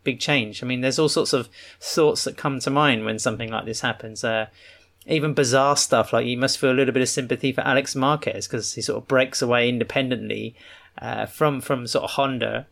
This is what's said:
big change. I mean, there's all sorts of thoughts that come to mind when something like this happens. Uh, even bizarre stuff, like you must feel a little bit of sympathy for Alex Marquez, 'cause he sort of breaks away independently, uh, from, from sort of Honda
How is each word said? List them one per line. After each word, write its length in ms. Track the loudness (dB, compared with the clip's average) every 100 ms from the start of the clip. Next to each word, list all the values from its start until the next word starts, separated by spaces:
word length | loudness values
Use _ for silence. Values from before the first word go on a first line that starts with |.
big 160 | -6 -4
change. 420 | 0 0 0 -6
I 60 | -4
mean, 140 | -2
there's 180 | 0 2
all 80 | 2
sorts 240 | 2 0
of 160 | 0 -2 -10 -20 -14
thoughts 460 | -4 2 4 2 -2
that 100 | -4
come 240 | -4 -2
to 100 | 0
mind 360 | 2 4 2 0
when 120 | -2
something 320 | -2 -2 -4
like 160 | -6 -6
this 140 | -4
happens. 460 | -4 -4 -10 -6 -2
Uh, 220 | -2 -4 -10 -20 -20 _ _ -2
even 260 | 0 2
bizarre 440 | 2 4 4 4 2
stuff, 340 | 4 2 4
like 160 | 0 0
you 100 | 0
must 200 | 0 2
feel 140 | 2
a 20 |
little 200 | 4 2
bit 80 | 2
of 80 | 0
sympathy 440 | -2 -2 -2 0
for 80 | 0
Alex 340 | 2 2 0 0
Marquez, 500 | 2 2 -2 -6 -6
'cause 280 | -6 -4
he 80 | -4
sort 200 | -4 -4
of 60 | 2
breaks 340 | 2 2 0
away 280 | 2 4 2
independently, 840 | 0 -2 -2 -2 -2 -4 -6 -8 -12 -20 -20 -20 -12
uh, 260 | -8 -6 -6
from, 340 | 0 0 0
from 260 | -2 -4 -2
sort 160 | -2
of 80 | -2
Honda 560 | 0 0 0 -4 -4 -8